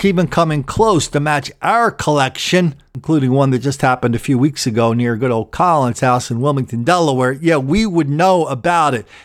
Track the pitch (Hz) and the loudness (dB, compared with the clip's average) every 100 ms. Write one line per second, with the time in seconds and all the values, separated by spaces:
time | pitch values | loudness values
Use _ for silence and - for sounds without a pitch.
0 | 196 180 170 - 165 151 131 - 220 175 | 0 2 0 0 0 0 -4 0 2 2
1 | - 147 147 147 - - 175 226 233 233 | 0 -2 -2 -2 -4 -8 -2 0 0 -2
2 | - 147 131 - - 180 175 - _ 131 | -2 0 0 -2 -2 0 0 -4 _ -14
3 | 147 160 131 135 135 127 135 135 135 127 | 0 0 2 2 2 0 -2 -2 0 0
4 | 123 117 - 127 147 139 135 110 113 117 | 0 -2 0 2 2 0 -4 0 0 2
5 | 120 113 127 113 107 - 175 156 127 113 | 0 0 0 -2 -4 0 2 2 0 0
6 | 131 123 - 117 143 139 123 120 120 180 | 0 0 -2 -4 -2 -2 -4 -4 0 2
7 | 160 131 127 139 165 156 135 190 220 170 | 2 2 0 0 0 0 0 0 0 0
8 | 143 147 185 180 147 131 170 170 147 123 | 0 2 2 2 0 -4 -2 0 2 -2
9 | - - | -6 -20